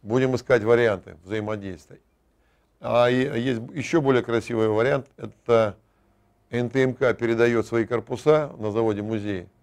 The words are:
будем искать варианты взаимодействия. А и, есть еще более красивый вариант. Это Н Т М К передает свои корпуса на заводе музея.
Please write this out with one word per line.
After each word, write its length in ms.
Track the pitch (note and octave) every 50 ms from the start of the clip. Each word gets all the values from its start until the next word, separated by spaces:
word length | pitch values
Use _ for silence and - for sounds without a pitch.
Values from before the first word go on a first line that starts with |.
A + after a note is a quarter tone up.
будем 320 | - G2+ A2 C3 C3 C3 B2+
искать 280 | A#2+ - - C3 A#2+ G2+
варианты 540 | A2 A#2+ A#2 A#2+ A2+ G2+ F#2 - - F2+ - F2
взаимодействия. 760 | F#2 G#2 G#2+ G#2 G#2 G#2+ G#2 G2 G2 F#2 D#2 - _ - - _ _ _ _ _ _ _ _ _ _ _ _ _ _ _ _
А 300 | - A#2+ A#2 A#2+ B2 B2
и, 80 | B2+ B2+ B2+ C#3+ - A#2
есть 200 | A#2+ C3+ B2+ A2+ A#2 C3+ -
еще 280 | E3 A#2 - - E3
более 220 | D3 C3+ C3+ A#2+ A2
красивый 460 | - A#2 A#2 G#2 - A#2+ A2+ A2 A2
вариант. 380 | G#2+ G#2+ A#2 C3 C#3+ C#3+ C3 _ _ -
Это 580 | A2 A2 - _ _ - A#2+ A2+ A2 G#2 G2 _ _ _ _ _ _ _ _ _ _ _ _ _ _ _
Н 180 | - A#2+ B2 A#2+
Т 140 | A2 C3+ C3
М 100 | C3 B2
К 200 | - C#3 B2 A2+
передает 520 | - A#2+ A#2 A#2 A2+ A#2 A#2+ A#2+ A2+ G#2+
свои 200 | - - A2+ A2+
корпуса 720 | G#2 B2 A#2 G#2+ - C3 A#2 - D3+ D#3 D3+ D3+ C#3 - -
на 140 | G#2+ G#2+
заводе 300 | G2+ A2+ A2+ A2 G#2+ G2+
музея. 480 | G#2 G#2+ A2+ G#2+ G2+ G#2 G2+ F#2 F2 - _ _